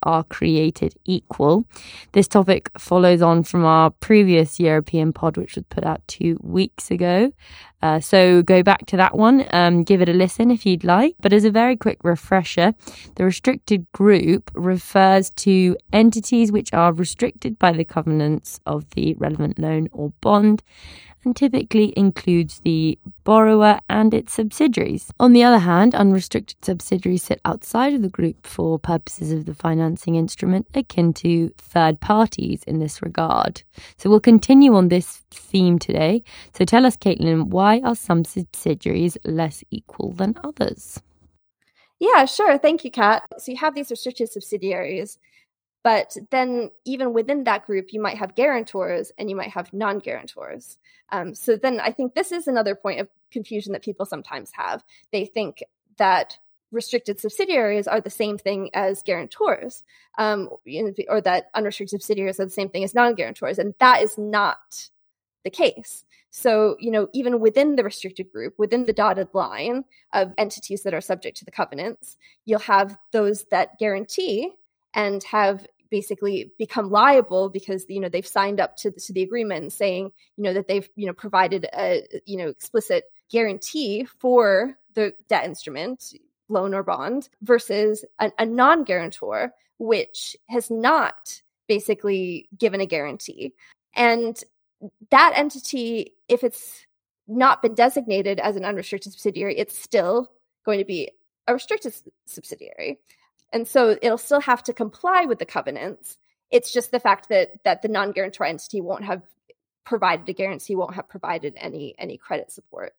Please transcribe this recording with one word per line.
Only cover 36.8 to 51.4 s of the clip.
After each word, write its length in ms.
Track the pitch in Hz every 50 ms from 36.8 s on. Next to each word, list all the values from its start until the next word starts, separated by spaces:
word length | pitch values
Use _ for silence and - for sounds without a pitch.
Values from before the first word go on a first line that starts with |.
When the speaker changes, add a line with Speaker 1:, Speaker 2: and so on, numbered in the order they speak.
| 262
Speaker 1:
us, 100 | 254 -
Caitlin, 520 | - - 196 170 - - 165 160 160 156 190
why 340 | 180 180 190 208 220 240 262
are 120 | 247 233
some 280 | - - - 175 165 165
subsidiaries 960 | - - 190 175 - - - - 170 151 - - - - 175 170 175 - - -
less 360 | - 160 160 165 156 147 - - -
equal 420 | - 214 - _ - - 202 202 180
than 220 | 175 190 202 226 -
others? 600 | - 294 302 - - - - - - - - - - _ _ _ _ _ _ _ _ _ _ _ _ _ _ _ _ _ _ -
Speaker 2:
Yeah, 240 | 339 440 494 330 269
sure. 340 | 262 - - 415 392 277 277
Thank 280 | - 302 320 311 -
you, 60 | 247
Kat. 320 | - 247 214 208 220 233 - - - -
So 120 | - -
you 60 | 247 247
have 180 | 302 311 277
these 160 | 285 277 -
restricted 380 | 240 - - 254 247 - 233 220
subsidiaries, 880 | - 208 - - 214 196 180 196 175 185 180 139 156 151 202 208 - _ _ _ _ _ _ _ _ _ _ _ _ _ -
but 320 | 240 220 208 - - - - 208 -
then 400 | - 262 254 254 247 240 226 - _ _ -
even 260 | 254 262 254 262 247
within 320 | 233 226 220 262 285 294 254
that 220 | 233 202 214 -
group, 260 | - 202 196 190 190
you 100 | 214 214
might 160 | 214 196 - 214
have 180 | 208 190 -
guarantors 760 | - 254 302 269 233 226 - - 196 180 170 175 175 226 - - -
and 120 | 202 208
you 60 | 196
might 160 | 190 - -
have 220 | - 180 185 - -
non-guarantors. 1040 | 196 220 202 196 202 - - 123 - - - - - - 65 - - - - - _ _ _ _ _ _ -
Um, 220 | 190 190 175 185 214
so 220 | -